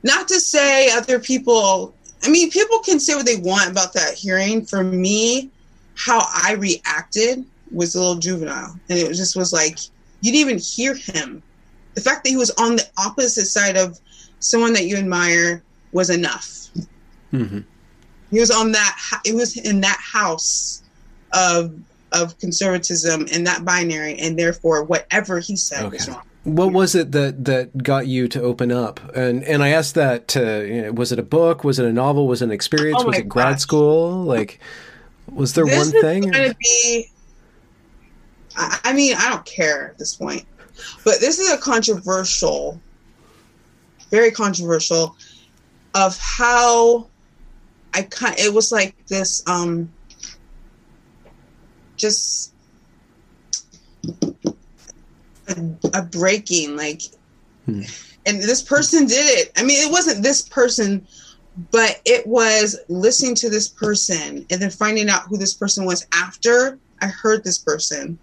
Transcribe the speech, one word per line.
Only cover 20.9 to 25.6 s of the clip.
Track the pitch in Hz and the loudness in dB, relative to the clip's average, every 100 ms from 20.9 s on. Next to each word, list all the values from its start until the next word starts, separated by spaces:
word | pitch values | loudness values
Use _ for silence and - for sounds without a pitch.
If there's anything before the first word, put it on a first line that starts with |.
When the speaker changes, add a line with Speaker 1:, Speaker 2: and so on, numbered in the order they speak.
| _ - - _ | _ -20 -20 _
Speaker 1:
of, | 180 180 175 165 160 - _ _ | 0 2 2 0 -8 -20 _ _
of | 170 170 - | -2 -2 -4
conservatism | 180 170 196 180 175 175 165 160 156 | -4 -2 0 -2 -2 -2 0 -2 -2
and | 165 175 | -2 -2
that | 175 170 | -2 0
binary, | 180 170 156 151 147 | 0 0 -4 -6 -6
and | 160 165 | -4 0
therefore | 170 170 165 156 | -2 0 0 0
whatever | 156 165 - 208 190 180 | 0 -2 0 -2 -2 -6
he | 170 | -4
said | 196 | -6